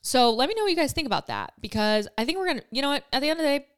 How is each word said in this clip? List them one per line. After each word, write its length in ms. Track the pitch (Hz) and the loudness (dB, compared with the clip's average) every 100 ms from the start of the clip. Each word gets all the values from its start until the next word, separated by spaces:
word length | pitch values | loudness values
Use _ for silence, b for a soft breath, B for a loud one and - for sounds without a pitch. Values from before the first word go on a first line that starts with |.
So 280 | - 254 240 | 2 4 4
let 180 | 226 269 | 4 0
me 60 | |
know 80 | 440 | 0
what 80 | 415 | 0
you 60 | 339 | 2
guys 160 | 294 | 0
think 140 | - 285 | -2 -2
about 200 | 175 - | -4 -2
that, 280 | 104 95 _ | -8 -8 _
because 460 | 214 220 214 214 208 - | -6 0 2 2 0 -4
I 80 | |
think 140 | 233 359 | -2 -2
we're 80 | 370 | -2
gonna, 160 | 269 - | -4 -4
you 120 | 233 | -2
know 80 | 285 | 0
what, 140 | 285 - | -2 -2
at 80 | 262 | -2
the 80 | 294 | 0
end 120 | 320 | 0
of 40 | |
the 140 | 311 285 | 2 0
day 80 | 277 | -4